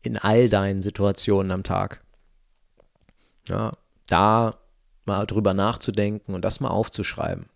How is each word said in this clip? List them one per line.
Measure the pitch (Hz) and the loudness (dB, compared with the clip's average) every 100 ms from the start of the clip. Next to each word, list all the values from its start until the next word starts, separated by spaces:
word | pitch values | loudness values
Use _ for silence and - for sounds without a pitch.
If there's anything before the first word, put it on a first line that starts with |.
in | - 110 | -6 -2
all | 98 113 123 | 2 4 6
deinen | 104 98 98 | 4 2 -2
Situationen | 95 - 101 95 - 98 95 | -4 0 0 0 2 2 2
am | 92 | -4
Tag. | 95 92 98 - _ _ _ _ _ _ _ _ _ _ _ _ _ _ - | -2 -2 -2 -8 _ _ _ _ _ _ _ _ _ _ _ _ _ _ -6
Ja, | - 113 - _ _ - | -4 -4 -8 _ _ 0
da | 85 101 110 113 - _ _ _ _ | 4 4 4 2 -4 _ _ _ _
mal | - 98 104 | -4 -4 -2
drüber | 101 101 | 0 0
nachzudenken | 95 101 117 - 101 104 107 - | 2 0 0 -4 -2 -2 -4 -8
und | 92 | -4
das | 92 - | -2 -2
mal | 135 | -2
aufzuschreiben. | 107 113 - 101 - - 87 - | -2 -2 -4 -6 -4 -6 -6 -12